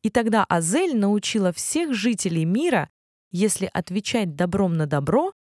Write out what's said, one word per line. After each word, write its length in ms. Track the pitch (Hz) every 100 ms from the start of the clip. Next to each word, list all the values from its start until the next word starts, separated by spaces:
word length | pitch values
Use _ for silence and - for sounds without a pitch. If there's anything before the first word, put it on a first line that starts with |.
И 80 | 220
тогда 340 | 247 226 214 -
Азель 520 | 170 165 262 370 240
научила 540 | 202 208 - 220 185
всех 420 | 175 - 311 339
жителей 520 | 226 220 220 185 165 160
мира, 440 | 208 339 226 147 _ _ _ _
если 380 | 175 208 - 190
отвечать 640 | - - 185 - 240 185 143
добром 400 | 180 196 190 165
на 120 | 151
добро 460 | 147 139 220 370 -